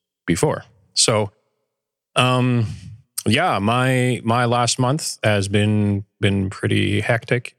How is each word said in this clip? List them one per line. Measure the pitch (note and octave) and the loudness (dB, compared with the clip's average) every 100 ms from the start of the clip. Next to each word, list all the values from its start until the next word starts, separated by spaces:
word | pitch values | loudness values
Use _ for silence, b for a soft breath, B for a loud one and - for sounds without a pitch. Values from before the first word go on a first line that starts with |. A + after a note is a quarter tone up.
| _ _ - | _ _ -4
before. | E2+ D#3 - - _ _ | 0 0 -2 -8 _ _
So, | - - G#2+ G2+ _ _ _ _ _ _ _ _ - | -2 0 0 -2 _ _ _ _ _ _ _ _ 0
um, | B2+ B2+ B2 B2 G#2 B B - _ - - | 2 2 2 0 -2 B B -20 _ -8 -2
yeah, | A#2+ F3+ A2+ | 0 2 0
my, | G2+ B2 B2+ B2+ B2 A#2+ A2+ | 0 2 2 2 0 0 0
my | A#2 A#2+ | 0 2
last | A#2+ A#2+ - | 0 0 0
month | B2 D3+ - - | 0 -2 -4 -4
has | A2 G#2 G2 | 0 0 2
been, | G#2 G#2 G#2+ G#2 G2+ G2 - | 0 2 2 2 0 -4 -4
been | G2+ G2 F#2+ | 0 0 -2
pretty | - G#2+ G#2 G2 G#2 | -4 -2 0 0 0
hectic, | G#2+ A#2 - A#2+ - | 0 -2 -2 -4 -4